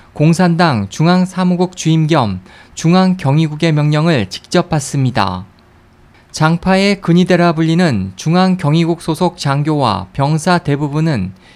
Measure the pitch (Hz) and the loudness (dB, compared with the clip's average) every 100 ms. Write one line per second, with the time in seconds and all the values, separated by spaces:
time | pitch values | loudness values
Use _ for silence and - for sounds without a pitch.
0 | - - 151 170 180 165 175 117 98 - | -12 0 2 4 2 2 2 0 -4 0
1 | 160 185 180 185 180 175 180 - 160 160 | 2 2 0 -2 -2 0 -2 -4 0 0
2 | 156 160 110 92 - - - - 160 180 | 2 0 0 -4 -12 -20 -20 -4 2 4
3 | 185 180 135 147 156 151 165 151 147 151 | 2 0 0 0 0 0 0 2 0 0
4 | 165 143 95 - - 180 175 156 - 139 | 0 0 -2 -8 -4 -2 0 -4 -4 -2
5 | 131 113 98 90 98 _ _ _ _ _ | -2 0 -2 -4 -12 _ _ _ _ _
6 | - _ _ - 156 170 185 190 202 196 | -20 _ _ -2 0 0 0 2 2 -2
7 | 185 170 180 175 175 160 165 165 175 107 | 0 2 2 2 2 0 0 0 0 -2
8 | 95 - 156 175 185 180 143 160 165 165 | -4 -6 -2 0 2 0 0 0 0 -2
9 | - 151 175 180 143 139 147 151 120 95 | -4 -2 -2 -2 -4 -2 0 0 0 0
10 | 95 - 139 156 185 175 - 139 147 147 | -4 -4 -2 -2 0 -2 0 -4 -2 -2
11 | 165 127 92 - - | -2 -2 -4 -10 -20